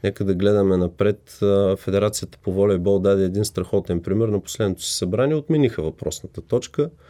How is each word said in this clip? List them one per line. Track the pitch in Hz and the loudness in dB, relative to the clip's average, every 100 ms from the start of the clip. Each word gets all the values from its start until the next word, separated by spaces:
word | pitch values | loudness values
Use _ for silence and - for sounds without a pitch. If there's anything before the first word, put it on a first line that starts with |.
Нека | 101 98 | -2 -2
да | 98 | -2
гледаме | 92 101 104 98 92 | 0 2 4 4 2
напред. | 90 - 101 101 _ - | 0 0 -2 -2 _ -4
А, | 101 98 101 95 | 0 2 2 0
Федерацията | - 98 104 107 - - | 0 0 0 -2 -10 -10
по | - | -6
волейбол | 92 104 95 90 98 | 0 2 2 2 2
даде | 95 98 | 4 2
един | 95 98 | 2 0
страхотен | 107 - 90 101 90 87 | -2 -4 -2 -2 -2 -4
пример. | 85 98 113 | -2 -2 0
На | 104 | -2
последното | - - 104 90 | -4 -4 -2 -2
си | - | -6
събрание | - 92 104 135 156 | -4 -4 0 0 -2
отмениха | 143 160 135 107 | 0 2 2 0
въпросната | 80 - - - - - | -6 -6 -8 -8 -14 -16
точка. | - 120 - - 147 - - | -4 -4 -4 -4 -4 -4 -20